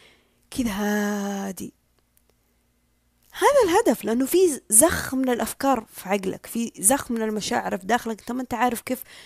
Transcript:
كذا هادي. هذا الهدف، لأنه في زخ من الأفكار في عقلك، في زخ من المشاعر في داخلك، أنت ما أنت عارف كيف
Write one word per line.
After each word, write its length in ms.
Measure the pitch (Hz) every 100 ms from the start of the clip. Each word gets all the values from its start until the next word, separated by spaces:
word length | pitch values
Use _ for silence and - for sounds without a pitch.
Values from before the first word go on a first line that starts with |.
| - _ _ _ _
كذا 200 | - 233
هادي. 1000 | 196 208 208 208 208 202 196 196 185 202 - _ _ _ _ _ _ _ _ _ _ _ _ _ _ _
هذا 300 | - 453 571
الهدف، 400 | 381 381 440 233
لأنه 220 | 208 233 262
في 340 | 349 370 247 -
زخ 460 | 214 330 - -
من 140 | 262 254
الأفكار 580 | 240 226 - 277 233 -
في 160 | - 180
عقلك، 380 | 202 185 165 -
في 260 | 233 233 -
زخ 320 | 196 277 -
من 120 | 226
المشاعر 560 | 220 214 - 240 196 202
في 80 | 190
داخلك، 340 | 240 226 214
أنت 120 | -
ما 100 | 247
أنت 120 | 247
عارف 260 | 220 247 233
كيف 240 | - 247 - -